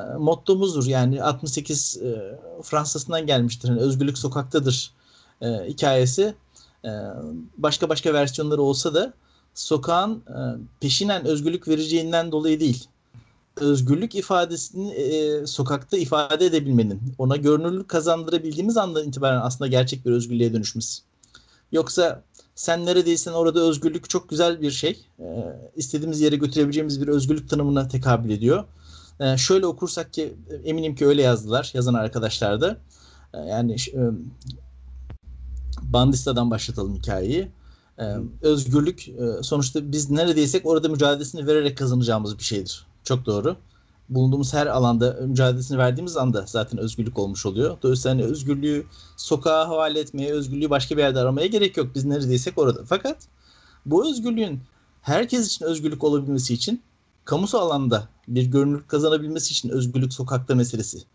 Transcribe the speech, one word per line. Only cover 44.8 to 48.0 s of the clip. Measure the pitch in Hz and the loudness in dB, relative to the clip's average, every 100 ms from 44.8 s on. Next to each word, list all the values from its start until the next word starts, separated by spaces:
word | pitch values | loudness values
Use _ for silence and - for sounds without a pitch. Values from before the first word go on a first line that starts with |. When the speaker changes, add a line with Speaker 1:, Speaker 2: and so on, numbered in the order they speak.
| 123 120 123 - | 4 4 2 0
Speaker 1:
mücadelesini | 131 127 131 123 127 139 | -2 2 2 2 -2 2
verdiğimiz | 127 127 175 160 | 2 2 -4 -2
anda | 127 104 92 | 0 0 0
zaten | 117 107 110 | -4 -2 -4
özgürlük | 110 - 113 117 | -6 -4 -6 -2
olmuş | 98 95 104 | -4 -2 -4
oluyor. | 98 147 175 | 0 -2 0
Dolayısıyla | 131 131 | 0 2